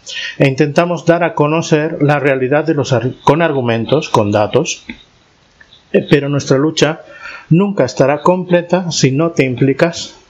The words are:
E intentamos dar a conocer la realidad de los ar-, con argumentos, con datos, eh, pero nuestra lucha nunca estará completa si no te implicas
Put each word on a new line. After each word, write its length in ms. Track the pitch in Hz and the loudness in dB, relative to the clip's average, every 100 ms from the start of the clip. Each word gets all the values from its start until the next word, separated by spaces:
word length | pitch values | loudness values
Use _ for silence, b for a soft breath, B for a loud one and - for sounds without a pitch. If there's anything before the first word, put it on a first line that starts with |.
| B B B B | B B B B
E 80 | 143 | 0
intentamos 580 | 131 151 143 170 165 | 2 0 0 0 -2
dar 200 | - 170 | 0 2
a 100 | 170 | 0
conocer 640 | 160 147 160 160 156 156 170 | 0 0 0 0 0 0 -2
la 200 | 143 147 | 0 2
realidad 440 | 139 131 127 147 | 0 0 0 0
de 100 | 156 | 0
los 180 | 147 123 | -2 0
ar-, 220 | 123 123 - | 0 -2 -2
con 180 | - 147 | 0 2
argumentos, 680 | 165 139 120 113 110 139 156 | 2 0 -2 -2 0 -2 0
con 220 | 120 101 | 0 2
datos, 540 | 104 104 120 175 - - - _ _ _ _ _ _ - - _ | 2 2 0 -2 -8 -14 -20 _ _ _ _ _ _ -20 -20 _
eh, 140 | - - | -2 2
pero 200 | 147 139 | 0 2
nuestra 300 | 143 139 131 | -2 0 0
lucha 420 | 156 156 147 156 B B B B B | 2 0 0 -2 B B B B B
nunca 340 | 160 202 196 | 2 2 0
estará 360 | 127 - 135 147 | -2 2 0 2
completa 680 | - 185 156 175 170 180 175 | 0 0 0 -2 0 -2 -2
si 200 | 147 143 | 0 0
no 220 | 135 165 | 2 -2
te 120 | 165 | 0
implicas 680 | 131 123 135 135 170 - - - | -2 0 0 2 0 -2 -14 -18